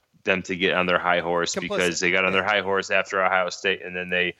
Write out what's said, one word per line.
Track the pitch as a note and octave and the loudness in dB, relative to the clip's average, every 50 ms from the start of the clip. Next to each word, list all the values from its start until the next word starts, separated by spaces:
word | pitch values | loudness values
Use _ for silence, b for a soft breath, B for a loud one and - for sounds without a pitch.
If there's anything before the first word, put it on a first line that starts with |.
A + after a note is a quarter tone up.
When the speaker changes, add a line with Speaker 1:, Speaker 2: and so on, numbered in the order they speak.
| _ _ _ _ - | _ _ _ _ -2
Speaker 1:
them | G#2 F#2+ F#2+ | 0 0 0
to | F2+ - F#2+ | 0 -4 -2
get | E2+ F2+ F#2 D2+ | 0 2 2 2
on | F2+ F2+ F2+ | 2 2 2
their | F2+ E2 | 0 0
high | E2+ F2 F2 F2 | 0 0 0 2
horse | E2 E2+ F2 F2 E2+ - - | 0 0 0 0 0 -2 -2
Speaker 2:
Complicit. | F#2+ | -4
Speaker 1:
because | F2+ - G2+ F#2+ F2+ F2 E2 D#2+ | -4 -4 -2 0 0 0 0 0
they | F#2 F2 | 0 0
got | F2+ F#2+ F#2+ | 2 2 2
on | F#2 | 2
their | F#2 F#2+ | 2 2
Speaker 2:
Yeah. | F2+ G2+ | 2 2
Speaker 1:
high | G#2 G2+ | 0 0
horse | F#2 F#2+ G2 F#2+ F#2 - | 0 0 0 -2 0 0
after | G2+ F#2+ F#2 - G2+ G2 F#2+ | 0 0 0 0 0 0 2
Ohio | F2+ F#2+ F#2 F2+ F2 | 2 2 2 0 0
State, | - - - G2 F#2 - - | -4 -4 -2 -2 -2 -2 -4
and | F#2 F2+ | -8 -8
then | F2+ F2+ F2+ | -8 -6 -2
they | F2+ F2+ F2+ F2 E2+ | 0 0 0 0 -4